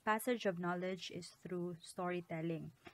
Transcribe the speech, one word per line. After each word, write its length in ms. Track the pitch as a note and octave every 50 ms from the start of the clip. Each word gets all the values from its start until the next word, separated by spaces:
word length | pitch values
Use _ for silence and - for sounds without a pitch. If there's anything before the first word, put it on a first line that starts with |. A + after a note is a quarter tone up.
| -
passage 420 | A3 G#3+ A3 - B3+ B3 A3 -
of 120 | G3+ F3 F3
knowledge 540 | F3+ F3 F3+ F3+ F#3 F#3 F#3+ F3+ - - -
is 220 | F3 E3+ - - -
through 340 | - F3 F3+ F3+ F3 F3+ F3 E3
storytelling. 920 | - - - - F3+ F3+ F3+ F3 E3+ - E3+ D#3+ D#3+ E3+ E3 D#3 D3 D#3+ - - - -